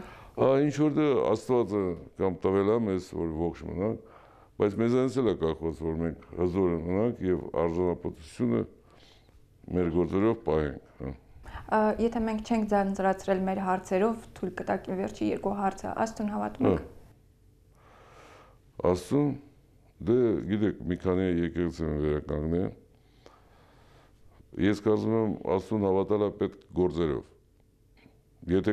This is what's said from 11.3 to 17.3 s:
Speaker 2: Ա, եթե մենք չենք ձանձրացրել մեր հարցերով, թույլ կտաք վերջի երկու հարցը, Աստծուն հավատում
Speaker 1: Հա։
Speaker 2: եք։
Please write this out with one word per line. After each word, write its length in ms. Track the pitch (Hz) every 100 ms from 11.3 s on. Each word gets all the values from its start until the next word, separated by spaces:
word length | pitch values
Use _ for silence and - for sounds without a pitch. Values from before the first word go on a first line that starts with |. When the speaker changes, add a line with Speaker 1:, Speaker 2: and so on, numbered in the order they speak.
| - - - -
Speaker 2:
Ա, 100 | 214 214 214
եթե 220 | 226 240
մենք 160 | 220 220
չենք 260 | 214 233 214
ձանձրացրել 680 | 208 196 196 190 190 - 190
մեր 140 | 185 190
հարցերով, 540 | 190 185 - 185 214 226 -
թույլ 180 | - 185 -
կտաք 240 | 185 196 -
վերջի 360 | 185 208 214 320
երկու 260 | 214 196 202
հարցը, 300 | 196 190 208
Աստծուն 360 | - 220 220 214
հավատում 360 | 208 208 - 240
Speaker 1:
Հա։ 60 |
Speaker 2:
եք։ 100 | 185 - - - - _